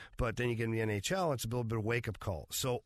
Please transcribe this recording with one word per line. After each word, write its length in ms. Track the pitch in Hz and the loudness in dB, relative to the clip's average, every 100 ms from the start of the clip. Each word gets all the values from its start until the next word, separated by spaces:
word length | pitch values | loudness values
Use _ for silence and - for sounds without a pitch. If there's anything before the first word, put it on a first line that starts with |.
| - - | -12 -2
But 180 | 123 110 | -2 0
then 120 | 123 | 0
you 60 | 113 | 0
get 80 | |
in 80 | 117 | 0
the 100 | 113 | 2
N 80 | 110 | 2
H 220 | 104 - | 2 2
L, 200 | 190 175 | 2 2
it's 120 | 131 | 2
a 40 | 110 | 0
little 160 | 123 | -2
bit 140 | 117 113 | 0 0
of 60 | 107 | 2
wake-up 340 | 117 113 98 | 2 0 -4
call. 280 | - 85 - | -2 -4 -4
So 320 | - 135 123 | -2 0 0